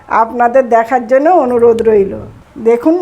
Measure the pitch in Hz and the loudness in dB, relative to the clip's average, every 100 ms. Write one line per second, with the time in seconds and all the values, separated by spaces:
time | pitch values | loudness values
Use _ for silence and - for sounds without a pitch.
0 | - 202 226 240 240 254 240 226 226 262 | -4 -2 -2 0 0 0 2 0 0 -4
1 | 226 262 302 359 254 247 233 226 226 214 | 0 0 2 0 0 2 2 2 2 0
2 | 185 107 - - - - 220 233 294 349 | 0 -6 -14 -20 -20 -6 -2 0 0 -2